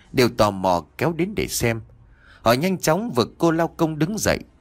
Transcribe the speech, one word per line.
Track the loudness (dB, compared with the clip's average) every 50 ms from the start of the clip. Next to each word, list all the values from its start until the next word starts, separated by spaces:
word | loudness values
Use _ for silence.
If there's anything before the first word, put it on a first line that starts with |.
| _ -4 0
đều | 2 2 2
tò | 2 2 2 2
mò | 0 0 0 2 2 0 0 -4 _ -4
kéo | -4 -2 -2
đến | -2 -4 -4 -4
để | -4 -4 -4
xem. | -4 -2 -2 -2 -2 -4 -6 -14 -20 -20 -20 -20 -20 _ _ -20 -14 -2 0
Họ | 2 2
nhanh | 2 2 0 -2 0
chóng | 0 0 0 0 -2 -2
vực | -2 -2 -2 -2 -2 0
cô | 2 2
lao | 2 2 0 -2
công | 0 -2 -2 -2 0 -2
đứng | -2 -2 -2 -2
dậy, | 0 0 0 -2 -4 -10 _ _